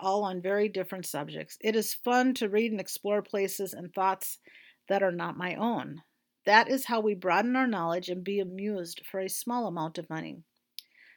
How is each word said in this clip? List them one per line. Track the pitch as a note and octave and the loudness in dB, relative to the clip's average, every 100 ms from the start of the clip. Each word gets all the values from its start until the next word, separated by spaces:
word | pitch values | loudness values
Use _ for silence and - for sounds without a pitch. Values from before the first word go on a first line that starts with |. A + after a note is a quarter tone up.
all | F#3+ G3+ | 0 0
on | G3+ F#3 | 0 -4
very | F#3 G3+ G#3 | -2 0 0
different | G3 F3+ F#3+ E3+ | -2 -6 -6 -6
subjects. | C#3+ D3 D3+ D#3 - | -6 -6 -8 -12 -6
It | A3 A3 | 0 0
is | G#3+ | 0
fun | - A#3+ B3 B3+ | -4 2 4 4
to | B3+ G#3+ | 2 0
read | G#3 A3+ | 2 2
and | G#3+ | -2
explore | F#3 - G3+ G#3 | -6 -6 0 0
places | G3+ G3+ F#3+ - F#3+ | 0 -2 -2 -2 -6
and | - F3 | -6 -10
thoughts | G3 F#3+ F#3+ - - - - - _ - | 0 0 0 -4 -10 -16 -20 -20 _ -2
that | G3 | 2
are | F#3+ | 2
not | F3 E3+ D#3 | 0 -4 -4
my | F3+ | -6
own. | - A3 G#3 C3+ D#3+ - _ _ _ | -2 -2 -2 -4 -10 -16 _ _ _
That | - G#3+ - | 8 8 8
is | C4 - | 2 0
how | A#3 | 0
we | G#3+ | 2
broaden | F#3+ F#3 F3 A#3 | 2 2 4 4
our | B3+ B3+ | 4 2
knowledge | G3+ E3 F3 F3 | 2 0 -2 -2
and | F3+ | -6
be | F3+ G3+ | -2 -2
amused | F#3 F#3 G3+ G3+ E3+ - - | -2 -4 -4 -4 -6 -10 -8
for | F#3+ | -6
a | F#3+ | -4
small | - - A#3+ G#3+ | -6 -4 -2 -2
amount | E3+ D#3+ E3+ | -2 -4 -6
of | D#3+ | -8
money. | D#3+ E3 - - _ _ - - _ - | -6 -8 -12 -18 _ _ -16 -16 _ -20